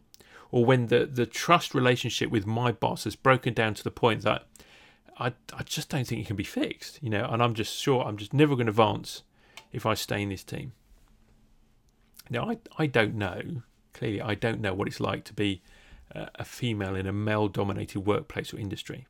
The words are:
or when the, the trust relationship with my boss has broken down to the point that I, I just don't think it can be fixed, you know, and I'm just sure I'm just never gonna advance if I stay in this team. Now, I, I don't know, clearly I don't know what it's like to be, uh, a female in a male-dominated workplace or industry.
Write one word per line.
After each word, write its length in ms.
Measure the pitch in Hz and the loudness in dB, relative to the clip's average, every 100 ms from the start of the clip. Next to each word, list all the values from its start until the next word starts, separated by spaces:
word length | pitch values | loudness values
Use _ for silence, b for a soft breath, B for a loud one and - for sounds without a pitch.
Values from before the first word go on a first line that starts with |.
| _ - B B B | _ -20 B B B
or 140 | 123 | 2
when 220 | 120 127 113 | 6 6 6
the, 180 | 120 | 2
the 220 | - 127 117 | 2 0 -2
trust 480 | - - 170 - | -2 2 4 4
relationship 560 | 139 123 123 120 - 117 | 2 4 2 0 -2 0
with 160 | 113 101 | 0 0
my 260 | 113 123 | 0 0
boss 320 | 113 117 - | 0 -2 -2
has 120 | - - | -6 2
broken 380 | 131 131 131 | 4 4 4
down 200 | 113 110 | 2 0
to 100 | 107 | 0
the 60 | 113 | -6
point 320 | - 120 107 | 2 2 4
that 240 | 104 - - B B B B B - - | 2 0 -4 B B B B B -20 -6
I, 140 | 127 127 - | -6 -6 -14
I 100 | - | -14
just 240 | - - - | -8 -8 -4
don't 180 | 151 120 | -4 -2
think 160 | 113 | -4
it 40 | - | -4
can 100 | 101 | -4
be 80 | |
fixed, 580 | 101 254 302 - - - | -4 -4 -4 -6 -14 -8
you 80 | 117 | -2
know, 160 | 104 120 | -2 0
and 120 | 113 | 2
I'm 120 | 123 | 2
just 220 | 113 104 - | 2 -4 -2
sure 260 | - 127 | 0 2
I'm 140 | 127 104 | 0 -6
just 160 | 107 | -2
never 240 | 139 151 127 | 4 6 6
gonna 140 | 117 | 4
advance 520 | 104 110 101 - - - B B B B | 6 6 4 -6 -14 -16 B B B B
if 120 | 117 | -4
I 100 | 113 | 0
stay 280 | 107 - 110 | 0 0 -2
in 60 | 101 | -2
this 160 | 95 | -6
team. 280 | - - 131 - _ - _ _ _ _ _ _ _ _ _ _ _ - - | -8 -10 -10 -14 _ -20 _ _ _ _ _ _ _ _ _ _ _ -20 -8
Now, 200 | 120 208 | -4 -4
I, 80 | 226 - - | -6 -8 -2
I 80 | 156 | 2
don't 280 | 120 107 117 | 2 2 0
know, 460 | 98 101 - 143 - _ _ | -4 -4 -8 -10 -12 _ _
clearly 280 | - 123 101 | -8 -4 -4
I 140 | 113 | -4
don't 260 | 104 117 113 | -2 -2 -2
know 140 | 104 | -2
what 140 | 92 104 | -2 -4
it's 120 | - | -2
like 240 | - - | -4 -4
to 100 | - | -8
be, 280 | - 104 95 b b b b b | -2 -2 -2 b b b b b
uh, 120 | - - - | -12 -12 -10
a 80 | |
female 500 | - - 123 107 95 | -12 -4 -4 -2 -2
in 120 | 95 95 | -2 -2
a 60 | |
male-dominated 880 | 101 107 107 107 92 101 101 101 104 | -2 0 2 0 0 -2 -4 -6 -4
workplace 540 | 98 98 - 104 - | 2 0 0 -8 -8
or 40 | - | -8
industry. 480 | 101 95 - - | -8 -8 -10 -14